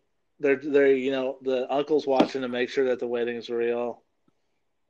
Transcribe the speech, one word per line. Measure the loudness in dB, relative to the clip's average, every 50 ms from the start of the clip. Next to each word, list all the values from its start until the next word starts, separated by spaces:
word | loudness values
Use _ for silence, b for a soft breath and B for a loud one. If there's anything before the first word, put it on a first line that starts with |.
| _ _ _ _ _ _ _ -2
they're, | 0 0 0
they're, | 0 0 2 4 4 6 6 4
you | 4 2 0
know, | -2 -2 -2 -4 -6 -6
the | -4 -2 -2 -2 -2 -2
uncle's | -2 -2 0 0 0 0 2
watching | 2 4 4 2 2 0 -4
to | -6 -4
make | -2 -2 -4 -2
sure | 0 0 0
that | 0 0 -2
the | -2
wedding's | -4 -2 -2 -2 -2 -4 -6 -8 -6
real. | -4 -2 -2 0 -2 -2 -4 -6 -8 -10 _ _ _ _ _ _ _ _ _ _ _ _ _ _ _ _ _ _